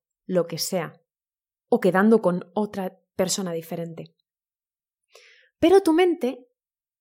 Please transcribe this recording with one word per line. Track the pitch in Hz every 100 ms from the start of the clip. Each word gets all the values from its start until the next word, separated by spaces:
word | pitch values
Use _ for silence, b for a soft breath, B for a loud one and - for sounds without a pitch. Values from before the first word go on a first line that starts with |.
| _ _
lo | - 175 170
que | 160
sea, | - 190 151 - _ _ _ _ _ _ -
o | 233
quedando | 190 185 214 220
con | 185 180 -
otra | 214 208 208 185 - _ -
persona | 180 208 185
diferente. | 165 160 170 170 160 165 _ _ _ _ _ _ _ _ _ _ b b b b b
Pero | 330 392
tu | 381
mente | 320 359 330 247 - _ _ _ _ _ _